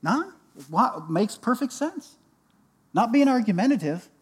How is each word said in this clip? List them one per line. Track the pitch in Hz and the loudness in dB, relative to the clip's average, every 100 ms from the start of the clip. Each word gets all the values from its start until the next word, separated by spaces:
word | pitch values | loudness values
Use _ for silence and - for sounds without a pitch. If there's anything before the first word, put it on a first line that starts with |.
Nah, | 156 247 381 - _ - 139 | 0 -2 -2 -12 _ -20 -8
wa-, | 160 247 - 156 | 0 0 0 -4
makes | 165 208 - | -2 -2 -2
perfect | - 247 269 | -4 -2 -4
sense. | - 302 370 - _ _ _ _ _ _ _ _ | -4 -6 -6 -16 _ _ _ _ _ _ _ _
Not | - 226 | -2 2
being | 262 277 | 4 4
argumentative | 254 220 180 247 277 151 160 - _ | 4 2 2 2 2 0 -6 -8 _